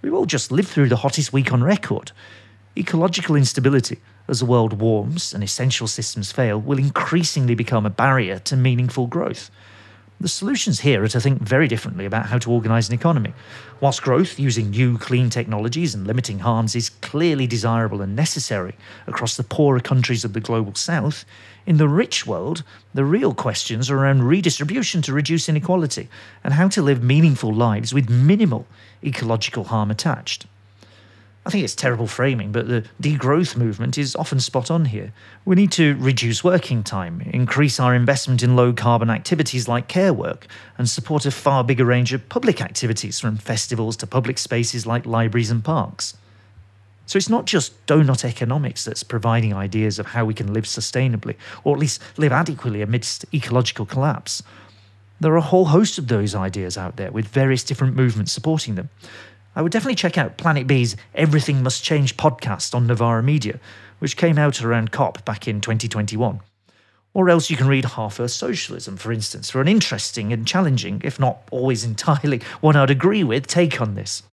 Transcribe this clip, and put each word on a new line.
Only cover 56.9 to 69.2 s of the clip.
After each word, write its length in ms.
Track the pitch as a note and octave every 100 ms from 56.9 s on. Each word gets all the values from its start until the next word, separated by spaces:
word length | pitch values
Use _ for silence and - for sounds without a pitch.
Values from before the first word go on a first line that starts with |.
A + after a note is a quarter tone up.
| -
there, 160 | F#2+
with 160 | G#2+ G#2+
various 380 | C#3 C3+ B2+ -
different 320 | C#3 C3+ B2+
movements 340 | B2+ G#2+ F#2+
supporting 440 | - D3 D#3+ - F#2+
them. 120 | F#2 _ - - - _ _ -
I 60 |
would 100 | E3
definitely 220 | A3 C4+
check 240 | G#3 F3 F3
out 200 | B2 -
Planet 280 | D#3+ D3 C3
B's 300 | C3+ A#2+ G2 -
Everything 480 | - D#3+ D3 C#3 C#3
Must 220 | B2+ -
Change 340 | - D#3 C3+ -
podcast 560 | D#3 A#2+ - G2 -
on 140 | B2 A#2+
Novara 340 | A#2 A#2 A2+
Media, 380 | B2 D3+ G#2+ - - - - _
which 180 | C3+ -
came 220 | E3+ D3+
out 240 | D3 B2+
around 280 | A2+ A#2 A2+
cop 320 | - A#2 - -
back 220 | G2+ -
in 140 | G#2+
twenty 260 | G2+ A2 A2+
twenty-one. 520 | G#2+ G#2 G#2+ A#2+ G2+ - _ _ _ _ _ _
Or 160 | - F#3
else 220 | E3+ D#3+
you 40 | C#3
can 120 | C3
read 180 | C3+ A#2+
Half 340 | - G#2+ -
Earth 120 | A#2+
Socialism, 680 | - - G#3 - - - F#2+
for 140 | A2+
instance, 400 | A2+